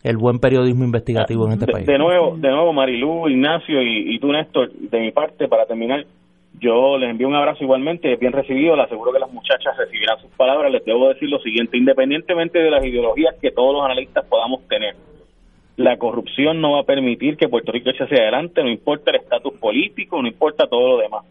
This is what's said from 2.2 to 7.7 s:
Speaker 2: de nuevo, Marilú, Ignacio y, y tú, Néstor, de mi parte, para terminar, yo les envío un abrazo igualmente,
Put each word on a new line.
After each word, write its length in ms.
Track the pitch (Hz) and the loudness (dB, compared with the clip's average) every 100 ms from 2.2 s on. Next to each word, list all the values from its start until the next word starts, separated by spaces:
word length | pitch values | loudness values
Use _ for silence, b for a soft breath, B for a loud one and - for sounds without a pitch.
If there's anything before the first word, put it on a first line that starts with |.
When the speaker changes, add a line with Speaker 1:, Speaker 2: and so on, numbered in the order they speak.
| 160 165 | 2 0
Speaker 2:
de 120 | 139 | 0
nuevo, 240 | 139 170 | 2 2
Marilú, 540 | 147 131 120 143 165 160 | 2 0 0 -2 -2 0
Ignacio 540 | 127 143 170 - 143 | 2 2 -2 -2 -2
y, 340 | 120 110 101 113 | 0 -2 -4 -2
y 40 | |
tú, 120 | 143 | -2
Néstor, 400 | 147 156 151 123 | -2 -2 -2 -2
de 280 | - - 117 | -6 -4 -2
mi 120 | 113 | 0
parte, 360 | 147 151 - 135 | -2 -2 -4 0
para 180 | 113 110 | 2 0
terminar, 400 | 113 117 143 143 _ _ _ _ - | -2 -2 -4 -6 _ _ _ _ -4
yo 380 | 120 117 135 139 | 2 4 4 2
les 120 | 123 | -2
envío 180 | 113 131 | -2 0
un 80 | 147 | 2
abrazo 280 | 143 147 | 0 -2
igualmente, 520 | 135 | 0